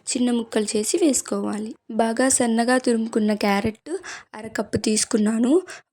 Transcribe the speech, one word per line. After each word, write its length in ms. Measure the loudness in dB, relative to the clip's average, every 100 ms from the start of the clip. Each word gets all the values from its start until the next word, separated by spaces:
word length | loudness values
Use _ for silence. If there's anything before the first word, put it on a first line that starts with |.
| -6
చిన్న 180 | 0 0 0
ముక్కలు 300 | 0 -2 0
చేసి 240 | -2 0 2
వేసుకోవాలి. 680 | 2 2 -2 -4 -4 -6 -8 -12 -6
బాగా 340 | 0 0 2 2 2
సన్నగా 380 | 2 2 2 2
తురుముకున్న 540 | 2 0 0 0 0
క్యారెట్ 580 | 0 0 0 -2 -6 -10 -10 -10 -16 -16 -16
అరకప్పు 400 | -10 -6 -4 -2 0
తీసుకున్నాను. 680 | 0 0 0 2 2 2 2 0 -18 _